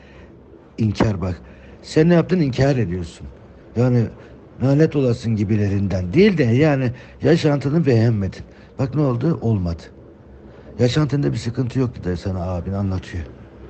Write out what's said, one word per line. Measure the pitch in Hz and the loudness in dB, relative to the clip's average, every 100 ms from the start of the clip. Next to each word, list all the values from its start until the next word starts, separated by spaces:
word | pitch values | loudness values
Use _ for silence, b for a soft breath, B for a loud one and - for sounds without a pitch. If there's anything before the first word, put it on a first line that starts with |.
| B B B - - - - - | B B B -20 -20 -20 -14 -4
inkar | 110 - 120 95 | -2 0 0 -2
bak. | 92 87 B B B B | -4 -6 B B B B
Sen | - 156 165 | -2 4 6
ne | |
yaptın? | 170 160 185 | 4 4 0
İnkar | 143 123 139 131 | 0 2 2 2
ediyorsun. | 95 90 82 - - - - - - 110 | -2 -4 -8 -14 -18 -20 -20 -20 -8 0
Yani | 127 123 104 - B B - - | 2 2 0 -6 B B -20 -4
lanet | 127 139 160 151 | 2 4 4 2
olasın | 127 117 117 107 | 0 0 -2 -2
gibilerinden | 101 107 101 101 101 95 90 | 0 0 0 0 -2 -4 0
değil | 123 214 170 | 4 4 4
de | |
yani | 120 120 156 135 127 120 B B | 2 4 2 2 -2 -6 B B
yaşantını | 135 170 156 139 135 160 143 | 2 2 2 0 0 0 2
beğenmedin. | 113 117 107 95 - - B B - | 4 4 2 -2 -8 -16 B B -6
Bak | 135 | -4
ne | 143 | -2
oldu? | 143 120 151 - | 0 0 -2 -2
Olmadı. | 117 104 87 82 - - - - - - B B B - | 0 0 -2 -6 -12 -20 -20 -20 -20 -20 B B B -2
Yaşantında | 123 156 147 143 143 | 0 2 0 0 -2
bir | 120 | -4
sıkıntı | 117 120 120 - | -4 -4 -4 -2
yok | 120 - | -4 -4
dedi | 92 87 | -6 -6
sana | 98 92 | -4 -6
abin | 90 90 87 | -4 -6 -6
anlatıyor. | 98 98 92 - 87 76 - - - B | -4 -4 -4 -8 -10 -12 -16 -20 -20 B